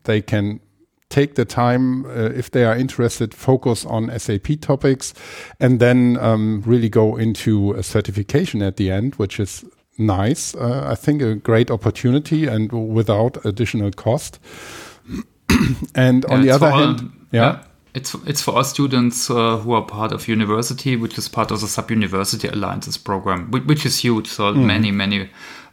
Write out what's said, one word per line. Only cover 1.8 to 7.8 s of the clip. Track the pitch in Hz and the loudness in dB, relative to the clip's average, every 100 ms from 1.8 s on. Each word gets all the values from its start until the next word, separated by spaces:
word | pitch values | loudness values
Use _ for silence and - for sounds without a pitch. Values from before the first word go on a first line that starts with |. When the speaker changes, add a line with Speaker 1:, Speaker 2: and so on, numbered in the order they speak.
| 127 127 131 | 0 -2 -6
Speaker 1:
uh, | 123 110 123 | -4 -4 -4
if | - | -2
they | 131 117 | 2 2
are | 117 | 2
interested, | 131 - 117 - 110 - | -2 0 -2 0 -6 -4
focus | - 131 - 113 - | 0 2 2 -2 -2
on | 113 113 | -4 -4
S | 120 - | -6 -4
A | 101 | -4
P | - 151 | -2 -4
topics, | - 139 139 135 - - - - - - | -2 0 2 0 -2 -14 -20 -18 -16 0
and | 127 123 | 2 6
then, | 120 127 123 120 | 6 6 4 2
um, | 113 110 107 107 113 | 2 2 0 -2 2
really | 123 113 | 2 4
go | 113 107 113 | 4 2 2
into | 113 104 - 107 101 | -2 -2 0 2 2
a | 101 | -2